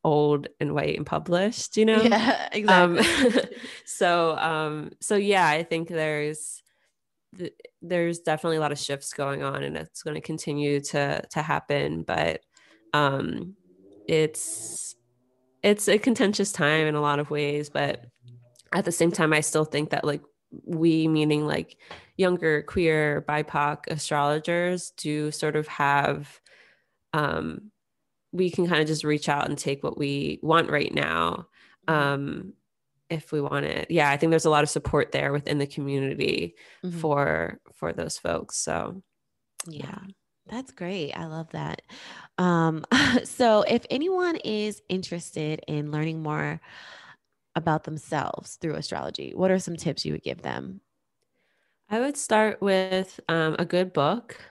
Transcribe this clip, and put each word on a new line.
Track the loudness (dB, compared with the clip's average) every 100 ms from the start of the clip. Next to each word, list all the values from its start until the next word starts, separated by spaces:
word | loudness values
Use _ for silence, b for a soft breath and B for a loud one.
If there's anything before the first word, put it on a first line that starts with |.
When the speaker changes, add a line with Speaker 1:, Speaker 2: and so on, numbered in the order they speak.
Speaker 1:
old | 4 4 4 2 -2 _
and | -2
white | 0 -2 -4
and | -4
published, | -4 0 0 0 -2 -4 2
you | 4
know? | 6 6
Speaker 2:
<laughs> | 4
Yeah, | 4 0 -2 -2 6
Speaker 1:
Um, | 8 8 4
Speaker 2:
exactly. | 2 4 4 4 0 -10 -16
Speaker 1:
<laughs> | -18 -14
so, | 0 4 4 2 2
um, | 0 0 -2 -6 -10 -10
so | 0 2
yeah, | 4 6 6
I | 4
think | 0 -4 -2
there's, | -2 0 0 -4 -6 -12 -16 _ _ _ _ _ _ _ -12
th-, | -12 _ -20 _
there's | -4 0 0 -2
definitely | -2 -2 0 0
a |
lot | 0
of | -2
shifts | -4 -6 -8
going | -6 -4 -4
on, | -4 -4
and | -6 -8
it's | -10 -10
gonna | -8 -8
continue | -6 -8 -4 -2 0 -2
to, | -2 -2 -2 -4 -4
to | -6
happen. | -2 -4 0 -2 0 -4
But, | -4 0 0 -2 _ b b b _
um, | 2 2 2 -4 -6 -10 -16 _ _ -20 -14 0
it's, | 2 2 -2 -10 -10 -10 -10 -12 -16 _ _ _ _ _ _
it's | 2 2 4
a | 4
contentious | 4 2 2 2 -2
time | 2 2 4 2
in | 2
a |
lot | 0 0
of | -2
ways, | -2 -2 -2 -4
but | -2 -2 -4 -10 _ -20 -20 _ _ _
at | -2 0
the |
same | 2 2
time, | 4 4
I | 4
still | 2 0 0
think | -2 -2
that, | -2 -2
like, | -4 -8 _ _ -18 -8
we, | 2 2 4 2
meaning, | 2 2 2 0
like, | -2 -6 _ B B B 0
younger, | 0 2 2 0
queer, | 0 0 2 4 2 0 -2
bipoc | -2 -2 0 0 -2 -6
astrologers | -8 -2 0 2 0 0 0 0 -2 -6 -10
do | -6 -4 -4
sort | -2 -2 -2
of | -4
have, | 0 2 4 2 -2 -8 -20 b b b b b b _
um, | -2 0 -2 -6 -10 -16 _ _ _ _ _ _
we | -2 0
can | 2 2
kinda | 2 2
just | 0
reach | 0 0 0
out | 0 0
and | -2
take | -4 -4
what | -4 -4
we | -4 -2 -4 -4
want | 2 4 4
right | 0 0
now, | -2 -2 0 0 -2 -10 b b b 0
Speaker 2:
Mm-hmm. | 2 2
Speaker 1:
um, | 0 -4 -8 -12 -18 _ _ _ _ _
if | -8 -4
we | -4
want | -2 -2 -2
it. | -4 0
Yeah, | 2 4
I | 4
think | 4
there's | 4 6
a |
lot | 4
of | 4
support | 0 0 0 2
there | 0 0
within | -2 -2 -2
the | -2
community | -4 -2 -2 -2 -2 0 0 -4 _ B B
Speaker 2:
Mm-hmm. | -10 -4
Speaker 1:
for, | 0 2 2 0 -2 -8 _
for | _ -6
those | -6 -8 -6
folks. | -4 -4 -4 -6
So, | -4 -4 -4 -10 _ _ _ _ _ _ -14
Speaker 2:
Yeah. | -12 -12
Speaker 1:
yeah. | -12 -16 -20 _ _ -12
Speaker 2:
That's | -12 -12
great. | -12 -8 -6 -6
I | -8 -8
love | -10 -8
that. | -8 -8 -8 _ B B B B 2
Um, | 4 6 4 0 2
<laughs> | 4 4 2
so | 0 2 6 6
if | 4 0 0
anyone | -2 0 0 0 0
is | -4 -2 -4 -6 _
interested | -4 -4 -8 -8 -6 -4 -4 -4
in | -4 -2
learning | -2 -2 -4
more | -4 -2 -2 -6 B B B B B B _ _ _ -2
about | 0 0 -2
themselves | -10 -4 -4 -4 -8 -12 -10
through | -8 -6
astrology, | -6 -6 -6 -8 -10 0
what | 2
are | 2
some | -2 -4
tips | -4 -4 -4
you |
would | -4
give | -6 -6
them? | -6 -6 -8 -14 _ _ _ _ _ _ _ _ _ _ _
Speaker 1:
I | -2
would | -2 -2
start | 2 4 4 2
with, | 2 2 2 0 -2 -8 -2
um, | 2 2 0
a | 0
good | 2 2
book. | 2 2 2 -6 -20 -20